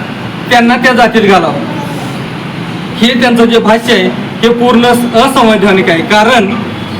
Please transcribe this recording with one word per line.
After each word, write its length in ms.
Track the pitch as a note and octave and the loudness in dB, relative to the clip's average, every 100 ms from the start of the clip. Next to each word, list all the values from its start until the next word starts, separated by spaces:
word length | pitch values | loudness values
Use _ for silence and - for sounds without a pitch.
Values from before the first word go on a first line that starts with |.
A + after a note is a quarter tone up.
| - - - - - | -10 -10 -10 -8 0
त्यांना 280 | A#3+ A#3 B3 | 2 2 2
त्या 160 | B3+ | 2
जातीत 280 | B3 A#3+ A3+ | 2 2 2
घालावं. 340 | G3+ F#3+ D#3+ C#3 A#2 - - - - - - - - - - - - - | 2 2 0 -4 -6 -6 -8 -8 -8 -8 -10 -10 -10 -10 -10 -10 -8 -2
हे 240 | A3+ B3 | 0 2
त्यांचं 240 | B3 A#3 A#3 | 2 2 2
जे 140 | A#3 | 2
भाष्य 340 | G3+ A3+ A#3 | 2 0 0
आहे, 120 | G3+ F#3 - - - | 0 0 -4 -8 -2
हे 80 | A3+ | 0
पूर्ण 360 | A#3+ A#3+ A#3 A#3+ A#3+ A#3+ A3+ | 2 2 4 4 2 0 2
असंवैधानिक 680 | C4+ C4+ A3+ G#3+ G3+ F#3+ F3+ | 2 2 2 2 2 2 2
आहे. 120 | E3 | 0
कारण 520 | - G#3 G#3+ B3 G3 - - - - | 0 2 4 2 0 -2 -6 -8 -10